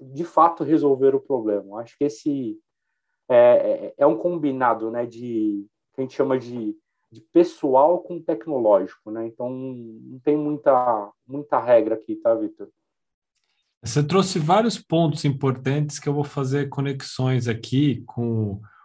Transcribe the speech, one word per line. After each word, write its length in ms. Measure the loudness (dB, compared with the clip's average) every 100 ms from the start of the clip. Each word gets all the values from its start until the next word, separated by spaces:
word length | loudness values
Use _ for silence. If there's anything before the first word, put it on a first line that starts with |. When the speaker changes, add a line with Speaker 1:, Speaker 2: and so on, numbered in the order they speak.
Speaker 1:
de 240 | -14 -10
fato, 400 | -2 4 4 2
resolver 500 | 0 2 2 4 2
o 60 | 2
problema. 600 | -2 -4 -2 -4 -4 -12
Acho 160 | -14 _
que 60 |
esse 540 | -4 -4 -4 -4 -6 -10 _ _ _ _ _ _ 2
é, 80 | 6
é, 580 | 8 6 2 -2 -6 0
é 80 | 2
um 100 | 2
combinado, 720 | -2 -2 -2 0 0 0 -4
né, 160 | -6 -8
de, 600 | -10 -6 -2 -2 -4 -10 _ _
que 80 | -10
a 20 |
gente 120 | -6
chama 240 | -2 0 -2
de, 360 | -4 -8 -8 -10 _ _ _
de 80 | -20 _
pessoal 680 | 2 2 0 2 4 4 2
com 220 | -4 -8
tecnológico, 880 | -6 -6 -4 0 4 4 2 -10 -14
né? 160 | -10 -10
Então, 240 | -8 -10
não 680 | -8 -12 -12 -16 -18 -20 -6
tem 160 | -2 0
muita, 760 | -2 0 2 2 2 -2 -6 _ -14
muita 320 | -12 -4 -2
regra 340 | 4 4 4
aqui, 220 | -2 -6 -2
tá, 180 | 0
Vitor? 340 | 0 -2 -8 -18 _ _ _ _ _ _ _ _ _ _ _
Speaker 2:
Você 180 | -4 -2
trouxe 360 | 2 2 2 0
vários 400 | 2 2 2 -2
pontos 480 | -2 0 0 0 -2
importantes 720 | 0 -2 -2 -2 -2 -4 -4
que 100 | -4
eu 60 |
vou 100 | -4
fazer 460 | -4 -4 -2 -2 -4
conexões 760 | -4 -4 -6 -8 -4 0 0 -2
aqui 560 | -4 -2 0 2 0 -6
com 520 | -6 -4 -2 -2 -6 -12 _